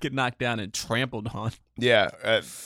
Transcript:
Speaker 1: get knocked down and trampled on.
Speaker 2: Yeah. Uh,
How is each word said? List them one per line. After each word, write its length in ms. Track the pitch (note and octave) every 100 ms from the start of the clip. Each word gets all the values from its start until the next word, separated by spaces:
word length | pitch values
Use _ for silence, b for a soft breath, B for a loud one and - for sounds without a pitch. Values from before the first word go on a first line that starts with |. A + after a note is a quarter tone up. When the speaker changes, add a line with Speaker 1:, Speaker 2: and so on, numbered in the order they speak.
Speaker 1:
get 100 | D3
knocked 280 | C3+ B2 -
down 200 | B2 A2+
and 140 | A2
trampled 560 | - - A#2 B2+ A2+ G#2+ G#2+
on. 160 | A2 - _ -
Speaker 2:
Yeah. 320 | A#2+ A2+ F#2 -
Uh, 180 | A2 A2 C2+ -